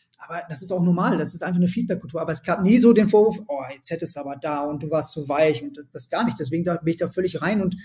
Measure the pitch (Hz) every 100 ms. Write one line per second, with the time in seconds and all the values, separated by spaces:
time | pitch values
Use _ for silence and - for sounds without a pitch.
0 | _ _ - 170 - 147 185 185 175 175
1 | 233 160 151 - 156 180 175 233 - -
2 | - 165 165 160 - 175 185 247 233 208
3 | 208 208 214 - - 139 127 139 - 165
4 | 165 147 139 135 160 143 147 151 156 156
5 | - 160 139 143 156 139 294 - 143 143
6 | - 175 233 - 135 165 175 165 160 165
7 | 175 185 185 160 165 214 180 -